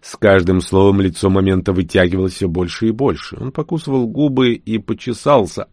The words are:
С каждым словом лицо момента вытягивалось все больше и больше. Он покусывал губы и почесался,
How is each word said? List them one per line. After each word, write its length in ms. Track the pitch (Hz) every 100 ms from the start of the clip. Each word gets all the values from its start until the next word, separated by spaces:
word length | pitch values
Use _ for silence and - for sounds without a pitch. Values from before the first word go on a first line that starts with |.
С 140 | - -
каждым 440 | 104 95 90 92
словом 400 | - 95 101 98
лицо 280 | 95 - 98
момента 420 | 95 95 95 87
вытягивалось 640 | 92 87 98 90 92 92
все 160 | - 95
больше 380 | 82 87 - 113
и 40 |
больше. 460 | 110 135 80 - -
Он 120 | 127
покусывал 560 | 147 156 165 - 135 117
губы 460 | 113 147 131 127
и 260 | 113 - 110
почесался, 880 | - 113 - 110 - 143 90 - -